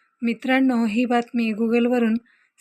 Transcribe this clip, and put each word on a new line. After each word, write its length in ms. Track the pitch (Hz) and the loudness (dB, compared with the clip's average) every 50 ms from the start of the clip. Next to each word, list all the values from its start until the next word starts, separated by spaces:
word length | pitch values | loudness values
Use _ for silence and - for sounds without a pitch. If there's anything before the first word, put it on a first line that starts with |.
| _ _ _ _ | _ _ _ _
मित्रांनो, 640 | 240 233 226 226 - 247 262 262 269 262 247 226 233 | -4 -4 -4 -4 -2 0 0 2 2 2 2 0 0
ही 180 | 220 202 233 254 | 0 0 0 0
बातमी 480 | 226 240 240 240 - - 233 226 226 | 0 0 -2 -2 -2 -4 -4 -2 -2
Google-वरून 640 | 220 208 233 226 226 240 233 240 247 247 233 220 226 233 - _ _ _ _ _ _ - | -2 -2 -2 0 2 2 2 2 2 0 0 0 0 -2 -6 _ _ _ _ _ _ -12